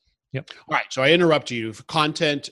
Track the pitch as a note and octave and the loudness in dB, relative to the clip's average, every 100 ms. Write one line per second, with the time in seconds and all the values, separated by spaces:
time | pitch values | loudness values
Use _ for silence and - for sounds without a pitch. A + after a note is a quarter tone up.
0 | _ _ _ C3+ - - - C#3+ - - | _ _ _ -10 -10 -16 -6 -6 -4 0
1 | C3+ F3 E3+ D3 - A#2+ A2 G#2+ - D#3+ | 4 4 4 2 0 -6 -6 -10 -6 -2
2 | D3+ D#3 D#3+ C#3+ - | 0 0 -2 -2 -6